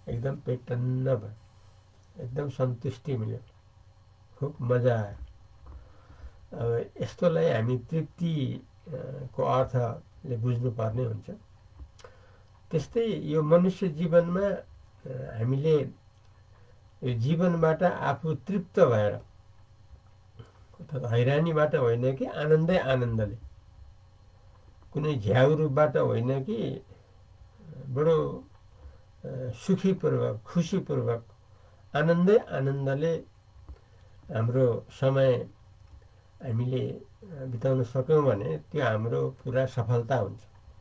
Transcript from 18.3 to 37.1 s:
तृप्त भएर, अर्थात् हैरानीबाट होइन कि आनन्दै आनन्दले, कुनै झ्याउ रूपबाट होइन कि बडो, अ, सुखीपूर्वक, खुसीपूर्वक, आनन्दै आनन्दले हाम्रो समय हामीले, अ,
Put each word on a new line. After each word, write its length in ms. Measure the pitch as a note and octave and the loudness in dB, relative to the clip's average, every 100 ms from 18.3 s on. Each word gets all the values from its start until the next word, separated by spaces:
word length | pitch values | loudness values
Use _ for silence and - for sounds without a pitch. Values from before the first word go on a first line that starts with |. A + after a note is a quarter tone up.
तृप्त 460 | D3+ - G3 - - | -4 -4 -4 -2 4
भएर, 320 | D3 A2 G#2 G#2+ - - - - - - - - - - - - - - - - | 4 4 0 -2 -10 -20 -20 -20 -20 -20 -20 -20 -20 -20 -20 -20 -20 -20 -20 -20
अर्थात् 320 | D#3+ C3+ A#2 | -10 -8 -2
हैरानीबाट 640 | A#2 B2 C#3+ E3 D3+ D3+ D3+ | 0 2 2 2 2 2 2
होइन 400 | A#2+ A#2 C3 C3+ | 2 2 0 -2
कि 80 | |
आनन्दै 540 | B3+ D3+ D3+ D#3 E3 F#3 | -4 -4 2 4 4 2
आनन्दले, 600 | C3+ C3 A#2+ A2 G#2 A2 - - - - - - - - - - - - - - - | 2 0 0 -2 -2 -6 -14 -20 -20 -20 -20 -20 -20 -20 -20 -20 -20 -20 -20 -20 -10
कुनै 240 | D3 D3+ C3 | -4 -2 0
झ्याउ 380 | G#2 A#2+ C#3 | 2 6 6
रूपबाट 420 | D#3 D#3 C3+ D3+ D3 | 4 2 4 4 4
होइन 480 | B2 A2+ A#2+ C3+ | 2 0 0 -2
कि 380 | C3 A3+ D#3+ - - - - - - - - - - C3+ C3+ | -2 -4 -4 -6 -12 -20 -20 -20 -20 -20 -20 -20 -18 -14 -6
बडो, 580 | B2+ D#3+ D#3+ C#3+ - - - - - - - - - | 0 2 2 0 -6 -14 -20 -20 -20 -20 -20 -20 -16
अ, 40 | - C3 B2 | -12 -8 -8
सुखीपूर्वक, 920 | - - F#3 F#3+ F#3 D3+ B2+ A#2+ A2 | -6 -2 0 2 0 0 0 0 -4
खुसीपूर्वक, 840 | - F3 D#3+ F#3+ C3+ C3+ A#2 A#2 - - - - - - - D3 | -4 -2 -2 -2 -2 -2 -2 -4 -6 -20 -20 -20 -20 -20 -6 0
आनन्दै 400 | D#3+ E3+ F#3 G#3+ | 2 4 6 4
आनन्दले 800 | - C#3+ C3+ C#3 C3+ C#3 E3 E3 - - - - - - - - - - - | 4 -2 -2 -2 -2 0 0 -2 -6 -20 -20 -20 -20 -20 -20 -20 -20 -20 -6
हाम्रो 520 | A2 A#2 B2+ B2+ G#2 - | -2 0 4 2 2 -6
समय 580 | - C3 C3+ C3+ A#2+ - - - - - - - - - - | -2 0 4 4 2 -2 -14 -20 -20 -20 -20 -20 -20 -20 -14
हामीले, 480 | C#3 A2+ B2 B2+ - | -4 -2 -2 -2 -4
अ, 100 | - - | -8 -14